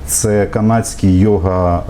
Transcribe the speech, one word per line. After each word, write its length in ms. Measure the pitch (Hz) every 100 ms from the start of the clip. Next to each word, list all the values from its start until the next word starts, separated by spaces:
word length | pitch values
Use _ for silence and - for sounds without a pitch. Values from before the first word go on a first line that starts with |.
| -
Це 380 | - 110 104 95
канадський 720 | 113 110 117 - - 98 92
йога, 640 | 107 101 95 92 87 87